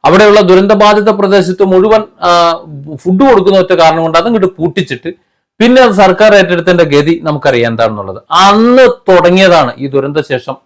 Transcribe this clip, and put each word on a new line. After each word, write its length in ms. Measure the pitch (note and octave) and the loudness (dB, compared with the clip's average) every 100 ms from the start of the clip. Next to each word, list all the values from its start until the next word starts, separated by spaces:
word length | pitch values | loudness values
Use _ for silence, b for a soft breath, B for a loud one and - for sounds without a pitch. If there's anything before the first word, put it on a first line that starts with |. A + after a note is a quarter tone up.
| C#3+ | 0
അവിടെയുള്ള 340 | F#3 G#3 G#3 F#3 | 2 4 4 4
ദുരന്തബാധിത 600 | F#3 G3+ G#3 G#3 G#3 G#3 G3+ | 2 2 0 0 0 -2 -2
പ്രദേശത്ത് 440 | G3 G3 F3+ F3+ F#3+ | 0 -2 -2 -4 0
മുഴുവൻ, 320 | F#3 G#3+ A3 G#3+ _ F3 | 0 2 0 -2 _ -2
ആ, 20 | F3 E3+ E3 D#3+ C#3+ C#3+ D3 | 0 0 -4 -12 -18 -18 -10
ഫുഡ് 220 | F3 F#3 C#4 | -4 -2 2
കൊടുക്കുന്ന 280 | G#3+ F#3 G3 | 2 2 0
ഒറ്റ 100 | F#3 F3 | 0 0
കാരണം 200 | D#3+ D#3+ E3 | 0 0 -2
കൊണ്ട് 120 | E3 | -2
അതും 80 | F#3+ | -2
ഇങ്ങോട്ട് 200 | A3+ F#3 E3+ | -2 -4 -4
പൂട്ടിച്ചിട്ട് 500 | E3 F#3+ E3 B2+ E3 - _ _ _ _ | -6 -6 -8 -10 -12 -16 _ _ _ _
പിന്നെ 200 | A3+ B3+ B3 | 2 4 2
അത് 80 | G3 | 2
സർക്കാർ 300 | F#3+ F3+ G#3+ G3+ | 0 2 2 4
ഏറ്റെടുത്തതിന്റെ 440 | F3 F3 E3 F3 D#3 | 2 -2 -2 0 2
ഗതി 220 | C#3+ D3 E3 D#3+ | 0 0 -4 -4
നമുക്കറിയാം 440 | D3+ D3 B2 A#2 | -4 -2 -2 -4
എന്താണെന്നുള്ളത്. 480 | A2+ A2+ G#2+ F#2+ F#2+ _ E3 G3 | -2 -4 -4 -12 -14 _ 0 2
അന്ന് 400 | G#3 A#3 B3+ B3 - - | 2 2 4 2 0 0
തുടങ്ങിയതാണ് 640 | F3+ F3 F#3 F#3+ E3+ B2+ A#2 | 2 2 2 2 2 0 -6
ഈ 40 | C#3 C3+ | -6 -4
ദുരന്ത 240 | C3+ D3 C#3 | -4 -6 -6
ശേഷം 260 | B2+ - C3 | -8 -8 -16